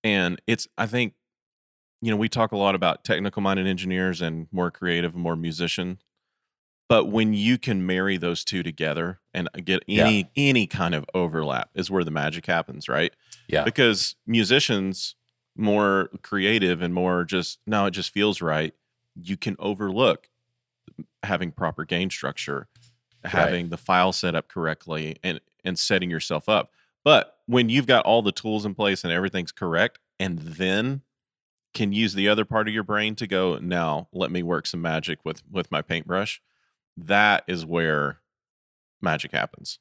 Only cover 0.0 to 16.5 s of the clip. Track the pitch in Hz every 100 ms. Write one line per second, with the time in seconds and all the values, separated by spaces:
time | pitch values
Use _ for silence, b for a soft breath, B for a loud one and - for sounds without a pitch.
0 | 110 101 87 90 - 113 - - 110 120
1 | 113 _ _ _ _ _ _ _ _ _
2 | 113 107 113 123 110 104 98 95 87 -
3 | - 80 101 - 98 95 95 90 92 92
4 | 92 82 85 82 82 90 87 - 90 85
5 | 87 87 85 82 82 80 85 - 90 92
6 | _ _ _ _ _ _ _ _ _ 113
7 | 95 110 110 104 107 123 - 98 90 92
8 | 98 92 87 85 - 92 85 78 78 73
9 | 85 92 _ 90 85 - 87 92 - 104
10 | 110 107 92 - 143 127 95 - 85 80
11 | 73 92 87 80 76 64 - - 90 95
12 | 80 78 73 82 - 85 - 71 - 65
13 | 82 _ B B B 76 87 - 120 98
14 | - - - 113 98 135 - 104 95 92
15 | - - _ _ _ - 107 104 101 98
16 | - - - 101 95